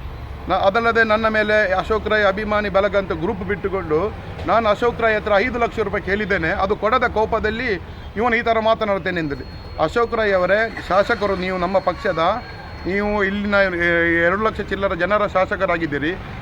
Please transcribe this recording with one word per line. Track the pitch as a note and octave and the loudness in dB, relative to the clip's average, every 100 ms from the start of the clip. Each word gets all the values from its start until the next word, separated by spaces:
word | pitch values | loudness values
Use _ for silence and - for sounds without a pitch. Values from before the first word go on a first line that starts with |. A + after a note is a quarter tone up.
| - - - - - | -12 -12 -12 -10 -2
ನಾ-, | F3+ F#3+ | 2 2
ಅದಲ್ಲದೆ | G#3 A#3 A3+ | 4 4 4
ನನ್ನ | A3 G#3+ A3 | 4 4 2
ಮೇಲೆ | G#3+ G#3+ G#3+ G3+ | 2 2 4 4
ಅಶೋಕ್ | F#3 F3+ A3 G#3+ | 0 0 -2 0
ರೈ | G#3+ | 2
ಅಭಿಮಾನಿ | G3+ F#3+ G#3 G#3 G#3 | 2 2 0 -2 0
ಬಳಗ | F#3+ G3+ G3 | 2 2 2
ಅಂತ | F#3+ | 0
ಗ್ರೂಪ್ | F3 E3+ F#3+ | -2 -2 -4
ಬಿಟ್ಟುಕೊಂಡು | F#3+ G3+ G3+ F#3 E3 D#3 G3+ - - - - | -4 -4 -4 -4 0 0 0 -4 -10 -6 0
ನಾನು | G#3 A3 | 2 2
ಅಶೋಕ್ | G3+ A#3+ A#3 | 2 0 2
ರೈ | A3+ | 2
ಹತ್ರ | G#3+ G#3 G3+ | 2 2 2
ಐದು | B3 B3 | 2 0
ಲಕ್ಷ | A#3 - | -2 0
ರೂಪಾಯಿ | G3+ G3 | -2 -4
ಕೇಳಿದ್ದೇನೆ. | F3+ G3 G#3 F#3+ D#3+ | -2 -2 0 0 0
ಅದು | F#3+ G3 G#3 | 0 0 0
ಕೊಡದ | G#3 B3 | 0 2
ಕೋಪದಲ್ಲಿ | A#3+ G#3 A3 A3+ G3+ A3+ B3+ F#3 - - - G3 | 0 0 0 0 -2 -2 -2 -4 -6 -14 -10 -2
ಇವನು | A#3+ A3+ | 0 2
ಈ | |
ಥರ | A#3 A3 | 2 2
ಮಾತನಾಡ್ತೇನೆ | A3 A3+ G#3+ G3 F3+ F3+ | 2 2 0 -2 -2 -2
ಎಂದಲ್ಲಿ. | D#3 - - - - - | -4 -6 -10 -12 -10 -2
ಅಶೋಕ್ | D#3 A#3+ A3+ | -2 0 0
ರೈ | A3+ G#3+ | 0 2
ಅವರೇ, | F#3+ F3+ G3+ A3+ F3+ - | 2 2 2 0 -4 0
ಶಾಸಕರು | F#3 G3 A#3 G3+ G3 | 2 2 0 0 -2
ನೀವು, | F#3 F#3 | -2 -2
ನಮ್ಮ | F3 G3 | 0 0
ಪಕ್ಷದ, | F#3 F3 G#3 D#3+ E3 A3+ - - - - - | 0 -2 -2 0 0 0 -4 -12 -14 -10 -4
ನೀವು | G3 G#3 G#3 | -2 0 0
ಇಲ್ಲಿನ | G3 G#3 G3+ | 0 -2 0
ಎ-, | G3+ G3 F3 F3 E3+ E3+ E3+ | 2 2 2 2 2 4 4
ಎರಡು | E3+ G3 | 2 2
ಲಕ್ಷ | A3 G#3 | 0 -2
ಚಿಲ್ಲರ | G3+ F#3+ G3 | -4 -2 -2
ಜನರ | F#3 F3+ G#3 G3+ | 0 0 2 2
ಶಾಸಕರಾಗಿದ್ದೀರಿ, | F#3+ F#3 G3 F#3 F3 E3 C#3+ D3+ F#3 - - | 2 0 0 0 0 -2 -2 -2 -4 -8 -12